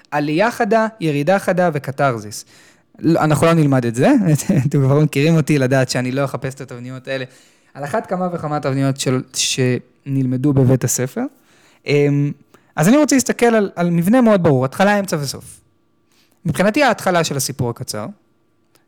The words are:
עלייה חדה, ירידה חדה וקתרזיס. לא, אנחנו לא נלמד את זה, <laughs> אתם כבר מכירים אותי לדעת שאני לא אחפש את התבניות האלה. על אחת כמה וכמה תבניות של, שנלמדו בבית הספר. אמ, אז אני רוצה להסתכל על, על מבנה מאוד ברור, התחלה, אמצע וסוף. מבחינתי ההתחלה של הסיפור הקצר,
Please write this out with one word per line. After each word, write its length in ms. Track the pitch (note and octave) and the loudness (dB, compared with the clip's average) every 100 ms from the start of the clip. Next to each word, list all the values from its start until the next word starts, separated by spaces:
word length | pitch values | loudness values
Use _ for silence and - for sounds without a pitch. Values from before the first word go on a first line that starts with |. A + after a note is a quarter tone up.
| - | -8
עלייה 400 | D3 D3 D#3 A3 | -6 -2 0 0
חדה, 360 | - A3+ A3 A3 A3 | 0 0 0 0 -4
ירידה 380 | D#3+ C#3+ C#3+ G3 | -4 -2 0 0
חדה 320 | G3 F3+ F3+ | 0 0 0
וקתרזיס. 720 | D3 C3+ - C#3+ A#2 G#2 - - _ _ _ _ - | -2 -6 -2 -2 -2 -8 -16 -18 _ _ _ _ -4
לא, 220 | D3+ E3 | 0 2
אנחנו 260 | D#3 D3+ E3 | 2 2 4
לא 60 | |
נלמד 340 | E3 D3 C3 A#2 | 4 2 2 0
את 80 | |
זה, 180 | A#2 F3 C#4 F#3 D3 | 0 2 4 2 0
<laughs> 280 | - F3+ C3+ | 0 0 0
אתם 160 | D3 | 0
כבר 180 | C3 C#3 | 2 2
מכירים 360 | D3+ C#3 D3+ E3 | 2 2 2 2
אותי 220 | C#3+ D3 | 2 0
לדעת 300 | B2+ C3+ B2+ | 2 2 0
שאני 220 | C3+ B2+ | -2 -4
לא 120 | C3+ | -4
אחפש 300 | C#3 - C3+ | -4 -6 -10
את 60 | C3+ | -10
התבניות 480 | C3 A#2+ B2 C3 B2+ | -16 -14 -14 -14 -8
האלה. 160 | C3+ B2+ - _ _ _ | -8 -8 -16 _ _ _
על 100 | C3 | -14
אחת 220 | C#3+ G#3+ A#3 | -6 -6 -4
כמה 220 | F3+ F3+ | -4 -4
וכמה 280 | E3+ D#3 D3 | -6 -6 -4
תבניות 360 | C#3+ C3+ C3+ C3+ | -4 -2 -2 -2
של, 260 | - B2+ - | -2 -4 -4
שנלמדו 1160 | - - - B2+ B2 - _ - C3+ C3 B2+ C#3+ | -6 -4 0 0 -2 -6 _ -6 -2 -2 0 0
בבית 320 | C3+ B2+ C3 | 2 4 2
הספר. 380 | A#2+ - C3 - C#4 _ _ _ _ _ - | 0 -4 -4 -6 -8 _ _ _ _ _ -2
אמ, 460 | D3 C#3+ C#3+ C#3+ - _ _ _ - | 0 2 0 -2 -6 _ _ _ 0
אז 120 | D#3+ | 4
אני 80 | C#4+ | 4
רוצה 200 | D4+ C#4 | 4 2
להסתכל 300 | - A3+ A#3+ | 0 0 2
על, 240 | A3+ G3 - | 2 0 -2
על 140 | F3 | -2
מבנה 300 | E3+ E3+ B3+ | 0 2 4
מאוד 220 | A#3 G3+ | 4 4
ברור, 220 | E3 C3 | 4 2
התחלה, 340 | C3 - F#3+ G#3 | 0 0 2 2
אמצע 180 | G3 E3 | -2 -4
וסוף. 400 | C#3 G#2+ - - _ _ _ _ _ _ _ _ E3+ | -6 -10 -16 -20 _ _ _ _ _ _ _ _ -6
מבחינתי 360 | C#3 F#3+ A3 | 0 0 2
ההתחלה 420 | C#4 - - F3+ | 2 0 0 0
של 120 | D#3+ C#3 | 0 -4
הסיפור 340 | - - B2 | -6 -4 -6
הקצר, 360 | A#2 B2+ G#2+ A#2 G#3 _ _ _ _ _ _ | -6 -8 -8 -10 -14 _ _ _ _ _ _